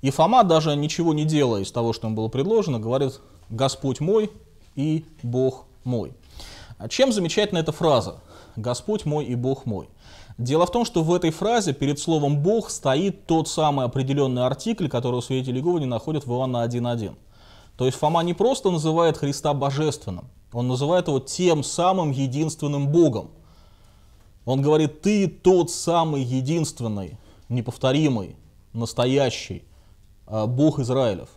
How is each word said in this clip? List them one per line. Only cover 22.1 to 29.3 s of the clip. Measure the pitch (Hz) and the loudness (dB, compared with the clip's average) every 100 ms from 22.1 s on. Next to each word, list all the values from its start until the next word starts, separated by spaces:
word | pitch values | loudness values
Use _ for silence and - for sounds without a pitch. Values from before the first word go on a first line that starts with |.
единственным | 135 135 131 156 156 147 143 139 | -2 -2 -2 -4 -4 -4 -2 2
Богом. | 160 320 107 - - - - - - - - - - - - - | 4 4 2 -8 -18 -20 -20 -20 -20 -20 -20 -20 -20 -20 -14 -4
Он | 131 | 0
говорит: | 139 156 151 151 | 4 4 2 0
"Ты | 196 208 190 | 0 2 2
тот | - - 185 170 | 2 4 4 2
самый | - - 170 160 147 | -2 0 2 2 -2
единственный, | 127 131 131 170 151 - 117 104 92 - - - - | -2 -2 0 -2 -2 -4 -6 -6 -8 -14 -20 -20 -6
неповторимый, | 120 117 - 131 139 156 120 92 - - _ - | -4 -4 -2 0 2 2 0 -6 -14 -20 _ -14
настоящий, | 117 113 - 123 135 135 | -8 -6 -2 0 2 2